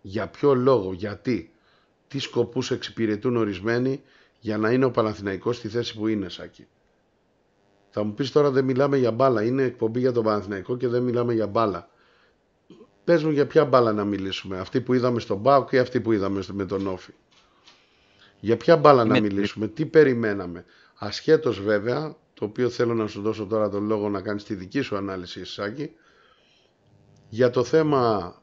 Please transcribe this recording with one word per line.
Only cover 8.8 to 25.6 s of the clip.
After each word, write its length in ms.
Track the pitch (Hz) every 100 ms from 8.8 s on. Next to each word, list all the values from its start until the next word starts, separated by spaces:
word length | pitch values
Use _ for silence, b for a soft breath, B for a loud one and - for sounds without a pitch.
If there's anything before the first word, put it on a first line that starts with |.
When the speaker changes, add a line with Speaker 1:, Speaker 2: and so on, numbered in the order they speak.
| 143 139
Speaker 1:
για 140 | 120
μπάλα, 320 | 113 135 113
είναι 200 | 110 131
εκπομπή 360 | 127 - 110 120
για 120 | 127
τον 120 | 117
Παναθηναϊκό 540 | 110 104 95 98 - 123
και 100 | 123
δεν 160 | 123
μιλάμε 300 | 123 117 120
για 140 | 113 101
μπάλα». 420 | 107 110 85 - b b b b b _ _ _ - - _
Πες 200 | - 170
μου 80 | 156
για 160 | 147 131
ποια 180 | 156
μπάλα 280 | 143 127 117
να 100 | 104
μιλήσουμε, 560 | 101 98 95 92 98 92
αυτή 220 | 92 131
που 120 | 117
είδαμε 260 | 127 123 120
στον 220 | - 101
παοκ 300 | 120 139 -
ή 60 | 131
αυτή 240 | 123 120
που 100 | 104
είδαμε 300 | 107 98 98
στο, 120 | 92
με 120 | 98
τον 220 | 92 98 98
Όφη; 260 | 92 - - _ b b b b b b b b b b b
Για 180 | 104 117
ποια 200 | - 165
μπάλα 260 | 147 135
να 80 | 113
Speaker 2:
Με- 60 | 104
Speaker 1:
μιλήσουμε, 480 | 104 98 101 - 107
τι 180 | -
περιμέναμε; 800 | 151 160 143 117 113 101 87 87 - b b
Ασχέτως 640 | _ 104 - - 160 143 98
βέβαια, 540 | 101 104 110 135 156 - _
το 120 | -
οποίο 240 | 104 110 123
θέλω 240 | - 120
να 140 | 117 107
σου 140 | 98
δώσω 240 | 104 107
τώρα 240 | 98 110 107
τον 160 | 101 104
λόγο 220 | 110 104
να 120 | 101
κάνεις 220 | 101 101
τη 100 | -
δική 260 | 101 92 143
σου 140 | 127 101
ανάλυση, 480 | 98 92 87 -
Σάκη, 460 | 90 -